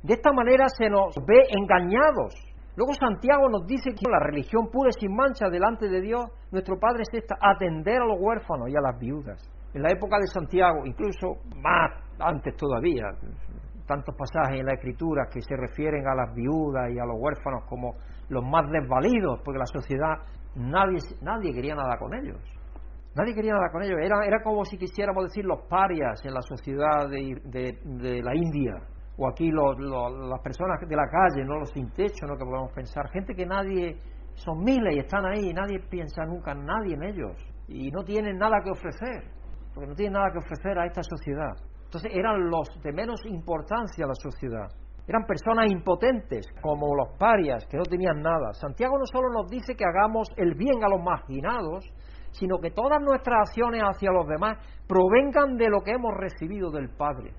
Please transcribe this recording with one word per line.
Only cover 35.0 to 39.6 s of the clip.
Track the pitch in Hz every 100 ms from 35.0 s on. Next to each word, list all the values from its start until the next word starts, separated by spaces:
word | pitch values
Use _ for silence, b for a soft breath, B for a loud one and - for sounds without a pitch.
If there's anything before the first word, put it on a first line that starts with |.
| 131 196
ahí, | 190 208 196
y |
nadie | 170 202 190 -
piensa | 180 156 165
nunca | 160 175 156
en | 143
nadie | 143 208 202
en | 147
ellos. | 180 196 107 87 - - -
Y | 131 135
no | 170
tienen | 190 214 208 190
nada | 214 208
que | 190
ofrecer, | 185 170 - 240 147 - - - -